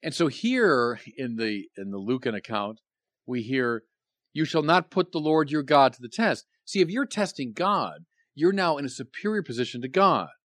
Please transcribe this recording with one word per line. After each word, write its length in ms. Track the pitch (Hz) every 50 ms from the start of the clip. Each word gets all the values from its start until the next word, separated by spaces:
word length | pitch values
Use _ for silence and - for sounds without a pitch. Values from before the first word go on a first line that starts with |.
| -
And 120 | 160 151
so 140 | - 175 151
here 720 | 135 - - 233 254 254 240 196 151 123 120 120 120 104 - - -
in 200 | - 135 123 117
the, 280 | 110 113 110 107 101 95 - _
in 140 | - 98 98
the 80 | 98 98
Lucan 360 | 95 107 127 131 123 127 110
account, 460 | 101 - - 113 107 104 101 110 _ _ _ _ _ _ _ _ _ _
we 160 | - 127 123 113
hear, 400 | 110 131 135 127 120 117 113 _ _ _ _ _ _ _ _ _ _ _
"You 120 | 147 156
shall 180 | 147 - 165 151
not 280 | 147 165 185 175 _
put 200 | - 196 180 175
the 80 | - 170
Lord 320 | 151 156 156 160 156 143
your 140 | 143 156 143
God 280 | 135 151 143 139 131 123
to 80 | - 123
the 60 | 120
test." 380 | - - 226 214 143 - - _ _ _ _
See, 160 | - - 196
if 80 | 185 160
you're 180 | 185 240 277
testing 460 | - - 214 208 170 - - 143 123 107
God, 540 | - 170 196 208 185 131 92 78 76 82 _ _ _ _ _ _
you're 180 | 139 151 175 196
now 240 | 196 185 170 156
in 80 | 143 143
a 60 | 131
superior 520 | - - 135 120 _ - - 208 214 208 180
position 400 | - 120 117 127 113 - 123 120
to 60 | 131
God. 400 | 131 190 196 190 165 117 90 78 - _ _